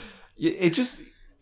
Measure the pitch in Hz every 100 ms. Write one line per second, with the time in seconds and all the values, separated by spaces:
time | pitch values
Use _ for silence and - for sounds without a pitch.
0 | 214 - - - 165 190 180 170 247 -
1 | - - - _